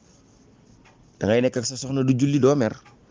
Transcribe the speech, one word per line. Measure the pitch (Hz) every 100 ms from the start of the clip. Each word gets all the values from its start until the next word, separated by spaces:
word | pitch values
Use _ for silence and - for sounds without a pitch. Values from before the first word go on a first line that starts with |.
| _ _ _ _ _ _ - - - _ _ _
Da | 98
ngay | 117
nekk | 123 127
ak | 113
sa | 127
soxna | 131 135
du | 131 123
julli, | 143 143
doo | 127
mer. | 147 110 - - - _